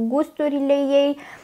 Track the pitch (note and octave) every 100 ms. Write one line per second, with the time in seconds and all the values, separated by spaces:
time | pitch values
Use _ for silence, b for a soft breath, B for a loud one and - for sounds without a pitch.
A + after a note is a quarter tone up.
0 | A3+ C4+ D4+ - D4 C#4+ C#4 C#4+ C#4 C#4
1 | C#4+ C#4+ B B